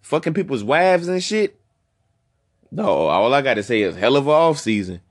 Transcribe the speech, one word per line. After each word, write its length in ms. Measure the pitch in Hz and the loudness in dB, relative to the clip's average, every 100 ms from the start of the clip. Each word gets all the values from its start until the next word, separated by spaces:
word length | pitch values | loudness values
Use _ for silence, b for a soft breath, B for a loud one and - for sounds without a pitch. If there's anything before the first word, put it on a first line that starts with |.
fucking 320 | - 147 170 | -4 -4 -2
people's 320 | 160 180 127 | -4 -4 -4
wives 440 | 104 151 185 180 170 | 0 2 4 2 0
and 140 | 185 | -6
shit. 380 | 180 214 196 _ _ _ _ _ _ _ _ _ _ _ _ | -4 -2 -4 _ _ _ _ _ _ _ _ _ _ _ _
No, 160 | 160 214 | -6 -2
all 480 | 76 80 85 113 | 0 2 2 2
I 80 | 139 | 2
gotta 200 | 135 110 | 0 -2
say 200 | 101 113 | 0 0
is 140 | 98 87 | 0 0
hell 200 | 107 139 | 2 2
of 100 | 139 | 2
a 40 | |
offseason. 680 | 151 165 147 - 104 92 90 _ | 2 2 0 -2 -2 -4 -12 _